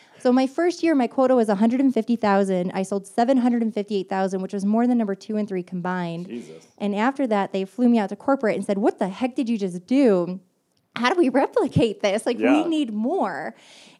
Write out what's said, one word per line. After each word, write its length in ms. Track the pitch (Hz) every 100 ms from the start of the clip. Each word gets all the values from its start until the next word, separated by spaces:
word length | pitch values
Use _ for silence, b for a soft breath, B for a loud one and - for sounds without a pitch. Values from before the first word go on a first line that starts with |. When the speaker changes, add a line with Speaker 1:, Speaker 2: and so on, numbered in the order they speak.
| B B
Speaker 1:
So 100 | 254
my 160 | 254 269
first 380 | 302 349 349
year, 100 | 330
my 140 | 285 240
quota 260 | - 254
was 140 | 254 220
a 80 | 196
hundred 240 | 233 262
and 120 | 269
fifty 220 | 233 226
thousand. 560 | 233 208 196 196 185 180
I 140 | 196
sold 240 | 190 202 190
seven 300 | - 240 269
hundred 240 | 240 240
and 120 | 220
fifty-eight 340 | 214 208 202 185
thousand, 320 | 196 190 190
which 100 | 185
was 120 | 202
more 220 | 202 226 247
than 120 | 240
number 180 | 208 196
two 200 | - 214
and 120 | 208
three 160 | 185
combined. 640 | 180 180 180 180 170 165 175
Speaker 2:
Jesus. 400 | 117 - 160 - -
Speaker 1:
And 160 | 202
after 320 | 202 240 269 254
that, 260 | 202 190
they 120 | 196
flew 240 | 190 - 240
me 100 | 233
out 120 | 196
to 60 | 202
corporate 380 | - 269 220
and 100 | 185
said, 140 | 196 196
"What 220 | 285 -
the 80 | 190
heck 260 | 196 247
did 140 | 277 233
you 100 | 226
just 260 | 196 175
do?" 540 | - 262 254 185 175 185 - _ _ _ _ -
"How 140 | 247
do 60 | 359
we 100 | 269
replicate 720 | 269 294 480 330 - 233 196
this? 240 | 208 208 -
Like, 120 | 220
we 60 |
Speaker 2:
Yeah. 200 | 226 302 339
Speaker 1:
need 260 | 311 233
more." 600 | 214 240 370 208 143 180 - B B B